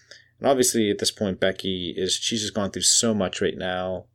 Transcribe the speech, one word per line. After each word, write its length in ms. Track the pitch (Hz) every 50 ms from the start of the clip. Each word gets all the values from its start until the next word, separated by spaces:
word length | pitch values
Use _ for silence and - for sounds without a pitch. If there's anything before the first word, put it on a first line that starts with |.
| _ - - - - _ _ _
And 100 | - 123
obviously 400 | 139 127 123 - - 120 110 101
at 80 | 101 -
this 140 | 113 -
point, 280 | - - 110 98 92 -
Becky 540 | - 95 95 - - 95 92 90 87 85 -
is, 200 | - 92 90 -
she's 260 | - - - 117 113
just 140 | 104 101 -
gone 160 | 110 101 95
through 100 | - 92
so 320 | 92 - - - - 113 110
much 280 | 104 95 90 - -
right 160 | 101 87 - -
now. 480 | 90 92 92 92 92 92 92 90 - _ _